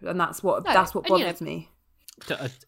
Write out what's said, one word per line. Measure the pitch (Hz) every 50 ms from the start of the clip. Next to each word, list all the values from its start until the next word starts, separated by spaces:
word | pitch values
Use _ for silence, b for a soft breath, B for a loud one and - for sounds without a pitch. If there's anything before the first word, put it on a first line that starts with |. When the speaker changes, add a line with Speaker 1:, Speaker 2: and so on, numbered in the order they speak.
| 202
Speaker 1:
and | 175 180 185
that's | 170 - - -
what, | - 185 - - -
Speaker 2:
No, | 370
Speaker 1:
that's | 240 190 185 - -
what | 202 - 175
Speaker 2:
and, | 190 180
you | 247
know, | 175
Speaker 1:
bothers | 170 -
me. | 165 151 156 170 160 - _ _ _ _ _ _ _ - - - - -
Speaker 3:
D-, | 151
uh, | - 135 127
do | - - _